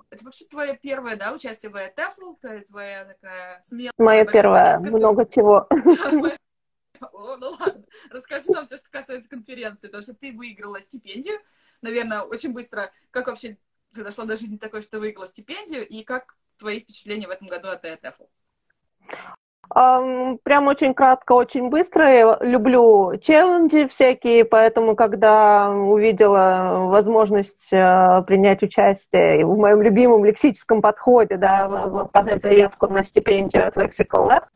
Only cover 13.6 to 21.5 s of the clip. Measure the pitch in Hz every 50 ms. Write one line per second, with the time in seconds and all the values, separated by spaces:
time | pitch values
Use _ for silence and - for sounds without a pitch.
13.6 | _ _ _ _ _ _ _ 226 202 208 208 240 220 220 220 214 226 208 214 208
14.6 | 226 214 220 214 214 _ 220 214 214 214 214 196 185 185 _ - - - 330 403
15.6 | 415 339 311 247 208 - 220 220 208 - 254 254 - _ _ _ _ _ _ _
16.6 | 214 214 208 220 - _ - - - 208 214 220 196 180 185 185 196 180 180 170
17.6 | - 190 180 - - 160 160 - - - - _ _ _ _ _ _ _ _ _
18.6 | _ _ _ _ _ _ _ _ _ - - - - - - - _ _ _ _
19.6 | _ - - - 254 254 254 254 262 262 254 254 254 262 247 - - 262 285 285
20.6 | 285 277 285 - 311 262 254 - 269 254 262 - - - 247 247 240 -